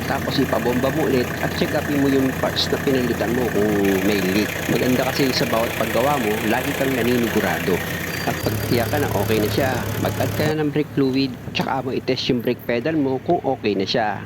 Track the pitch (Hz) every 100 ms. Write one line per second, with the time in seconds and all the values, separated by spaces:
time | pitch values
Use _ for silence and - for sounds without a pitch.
0 | - 135 - 135 127 113 117 123 131 147
1 | 147 127 120 - - - 180 151 156 143
2 | 139 135 131 - 107 - - 135 143 131
3 | 123 113 107 123 117 101 104 104 98 95
4 | 98 104 92 101 101 - - - 123 127
5 | 131 127 139 123 123 113 117 - 113 117
6 | 135 143 110 107 107 117 135 135 135 127
7 | 117 123 113 107 98 82 - 87 - -
8 | - - - - - - - 117 113 147
9 | 127 98 101 110 107 - 131 123 107 -
10 | 98 - 139 - 151 156 151 143 147 -
11 | 135 131 135 123 - - 127 135 127 123
12 | - 127 - 127 117 120 - 120 135 160
13 | 135 131 151 175 131 127 113 98 95 127
14 | 107 101